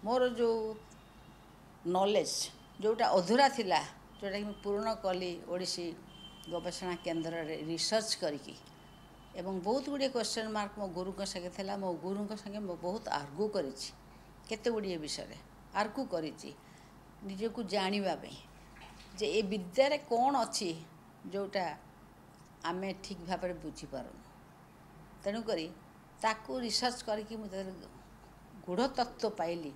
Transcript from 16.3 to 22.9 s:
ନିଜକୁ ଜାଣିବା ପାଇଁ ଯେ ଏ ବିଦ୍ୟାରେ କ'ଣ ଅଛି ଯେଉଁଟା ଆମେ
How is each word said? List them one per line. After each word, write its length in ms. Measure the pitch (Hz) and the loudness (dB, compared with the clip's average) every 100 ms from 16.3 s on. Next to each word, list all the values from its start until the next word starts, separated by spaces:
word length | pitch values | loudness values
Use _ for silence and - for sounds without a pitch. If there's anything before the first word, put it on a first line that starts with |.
| - - - - - - - - - | -6 -12 -12 -18 -20 -20 -20 -20 -12
ନିଜକୁ 380 | 202 190 226 233 202 | -8 -2 -2 -2 0
ଜାଣିବା 480 | 202 190 202 196 | 2 4 4 2
ପାଇଁ 220 | 151 - - - - - - - - - | 0 -4 -12 -16 -20 -20 -18 -18 -18 -16
ଯେ 140 | - 208 | -2 2
ଏ 140 | 185 | 4
ବିଦ୍ୟାରେ 560 | 202 208 180 - 269 294 | 2 0 -2 6 6 6
କ'ଣ 320 | - 233 254 277 | 2 4 6 4
ଅଛି 320 | 226 - 185 160 - - - - | 2 0 -2 -4 -8 -18 -20 -16
ଯେଉଁଟା 400 | 190 190 196 196 175 147 - - - - - - - - | -6 -4 -2 0 -2 -4 -12 -20 -20 -20 -20 -20 -20 -6
ଆମେ 240 | 160 175 190 | -2 -2 -2